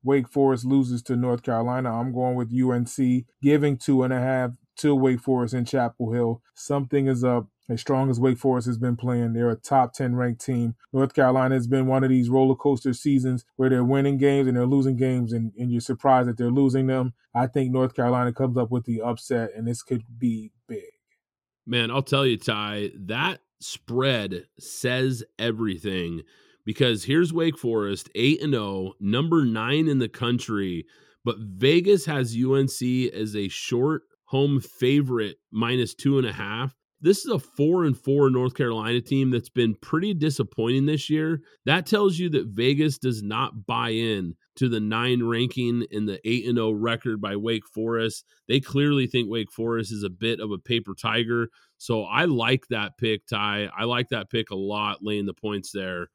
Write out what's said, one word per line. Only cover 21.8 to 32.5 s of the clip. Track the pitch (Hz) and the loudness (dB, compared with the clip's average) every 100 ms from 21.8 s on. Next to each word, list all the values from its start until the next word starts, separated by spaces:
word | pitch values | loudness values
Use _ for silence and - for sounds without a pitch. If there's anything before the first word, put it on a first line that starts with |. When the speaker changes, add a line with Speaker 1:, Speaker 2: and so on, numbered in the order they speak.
| 117 | 0
Speaker 2:
I'll | 135 | -2
tell | 135 139 | 0 0
you, | 135 113 | 2 0
Ty, | - 104 104 104 104 - | -2 -4 -4 -6 -8 -8
that | 92 117 170 185 _ _ | -8 -4 -4 -6 _ _
spread | - - - 120 135 123 98 90 - _ | -16 -16 -4 0 0 0 -2 -8 -12 _
says | - - 123 127 131 120 107 - | -18 -6 -2 0 0 -2 -8 -6
everything, | 117 110 110 85 98 92 85 85 - _ _ _ | -4 -2 -2 -2 -4 -4 -4 -6 -12 _ _ _
because | - 110 127 107 | -8 0 2 2
here's | 113 151 175 | 2 2 2
Wake | 160 165 - | 2 0 0
Forest, | 120 113 101 98 - | -2 0 -2 -4 -6
eight | - 131 160 | 0 2 2
and | 151 | 0
oh, | 123 101 95 95 - | -2 -2 -6 -6 -4
number | 101 117 160 165 | 0 0 2 2
nine | 127 110 113 147 160 | 2 0 0 2 2
in | 135 | 2
the | 113 | -2
country, | - 120 123 120 104 95 85 - _ _ _ | -2 0 0 -2 -2 -2 -4 -8 _ _ _
but | 120 104 | -6 -6
Vegas | 107 95 127 170 185 202 - | -10 0 4 4 4 2 2
has | 147 123 113 | -2 -2 0
U | 131 | 2